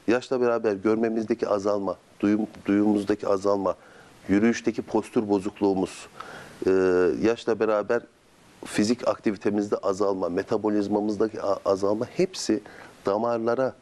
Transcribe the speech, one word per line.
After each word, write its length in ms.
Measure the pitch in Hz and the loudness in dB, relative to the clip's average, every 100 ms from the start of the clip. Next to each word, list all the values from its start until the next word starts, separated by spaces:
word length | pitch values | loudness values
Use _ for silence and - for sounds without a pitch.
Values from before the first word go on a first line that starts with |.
| - | 0
yaşla 320 | 120 - 131 | 0 0 0
beraber 320 | 123 117 110 | 0 2 0
görmemizdeki 760 | 98 104 110 117 113 110 117 110 | 0 2 2 2 -2 -2 -2 0
azalma, 480 | 104 98 104 98 87 _ - | 0 0 -2 -2 -6 _ -2
duyum-, 260 | 101 104 107 - - | 2 2 0 -8 0
duyumumuzdaki 640 | 101 107 104 101 104 95 | 2 4 2 0 -2 0
azalma, 460 | 98 98 101 95 87 - - - - - | -2 0 0 0 -4 -10 -20 -20 -20 0
yürüyüşteki 540 | 98 113 113 - 110 | 2 4 2 -2 -4
postür 460 | 113 110 104 127 107 | -2 -4 0 -2 0
bozukluğumuz, 800 | 101 95 - 101 95 92 - - - - - - - - | 0 0 -2 0 2 -2 -6 -18 -18 -18 -18 -20 -4 2
e, 40 | 92 92 90 90 64 | 4 4 4 2 2
yaşla 380 | 98 120 - 107 | 0 0 -2 0
beraber 420 | 110 107 101 117 - _ _ _ - - | 2 0 0 -2 -2 _ _ _ -20 -18
fizik 440 | - - 107 120 - | -8 -2 0 0 0
aktivitemizde 680 | - 113 98 107 104 104 120 | -2 -2 -2 -2 -2 -2 -2
azalma, 520 | 98 95 101 98 90 | -2 0 0 0 -2
metabolizmamızdaki 1120 | 87 98 110 107 104 101 104 104 104 110 - | -4 -2 -2 0 0 0 0 0 0 -2 -2
a-, 160 | 98 95 | -4 -2
azalma 420 | - 95 98 107 120 - | 0 0 0 -2 -4 -2
hepsi 460 | 190 - - 107 - - - - - | -4 -4 -2 -2 -4 -20 -20 -8 -2
damarlara 680 | 101 117 117 113 117 131 - | 0 0 0 0 0 -2 -4